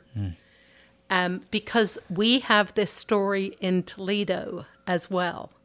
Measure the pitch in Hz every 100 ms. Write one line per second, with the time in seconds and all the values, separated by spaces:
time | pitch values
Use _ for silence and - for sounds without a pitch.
0 | _ 110 95 85 _ _ _ _ _ _
1 | - 185 180 185 - 208 - 233 202 -
2 | - 175 226 254 - 208 202 220 196 -
3 | - 208 196 196 190 - 185 185 180 -
4 | 190 208 202 180 - - - _ - 175
5 | - 185 175 - - _